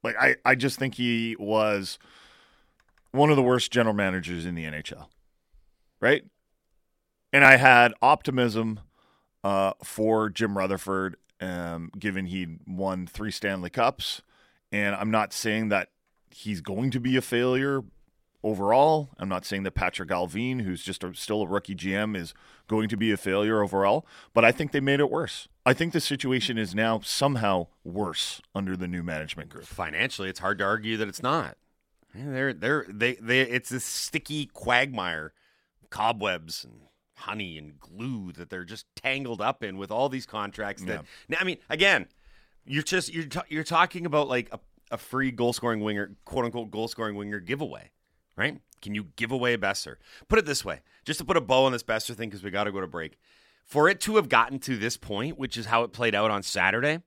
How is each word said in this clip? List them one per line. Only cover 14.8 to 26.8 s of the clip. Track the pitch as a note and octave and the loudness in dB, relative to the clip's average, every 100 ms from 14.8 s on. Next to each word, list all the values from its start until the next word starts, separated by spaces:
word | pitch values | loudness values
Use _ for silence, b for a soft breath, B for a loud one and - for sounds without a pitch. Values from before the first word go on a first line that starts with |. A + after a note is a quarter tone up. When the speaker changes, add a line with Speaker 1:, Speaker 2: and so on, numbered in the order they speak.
| G2+ G2 | -2 -2
Speaker 1:
I'm | G#2 | 0
not | A2 G2+ | 0 0
saying | - A2+ G#2+ A2 | -4 -2 -2 2
that | G2+ F2+ _ _ _ _ | 0 -2 _ _ _ _
he's | - G#2+ G2 | -14 -8 -8
going | - G2 C3 | -6 -4 -2
to | B2+ | -2
be | B2 C3 | 0 0
a | |
failure | B2 A#2+ B2 B2+ C3+ C#3 G#2+ _ _ _ _ _ | 2 0 2 2 0 -2 -6 _ _ _ _ _
overall. | G#2+ G#2 G2+ A#2+ D3 D#3 C#3+ - | -4 0 4 6 6 4 -2 -8
I'm | F#2+ | -4
not | F#2 | -4
saying | - G2 | -4 -4
that | F#2+ | -4
Patrick | - F2+ - E2+ | -2 -2 -4 -4
Allvin, | F2+ F2+ F2 B2 B2+ | -2 -2 -4 -4 -4
who's | G2+ F2 | -4 -6
just | - F#2 | -6 -8
a, | F2+ | -8
still | F2+ - G#2+ | -10 -4 -2
a | F#2+ | 0
rookie | G2 - | -2 -4
G | F#2+ F2+ | -8 -4
M, | G2 G#2+ G#2 | -2 -2 -4
is | E2+ - b b _ | -8 -14 b b _
going | A2 A2 | 0 0
to | G#2 | 0
be | A2 | 0
a | G2+ | 0
failure | G2 F#2+ G#2 A2 | 0 0 2 2
overall. | G2+ F#2+ G2 B2+ - B B | 2 2 4 2 -2 B B
But | A#2 | 6
I | A#2 | 6
think | B2+ D3+ | 4 0
they | D3 | 0
made | C3+ C#3 | 2 2
it | C#3+ | 2
worse. | D#3 C#3+ - - _ - | 0 -4 -8 -16 _ 2
I | |
think | C3 E3 | 2 2
the | D#3+ | -2
situation | - C#3 C3+ B2+ - A#2 | -2 -4 0 0 0 -2
is | G#2 | -2
now | F#2+ | 0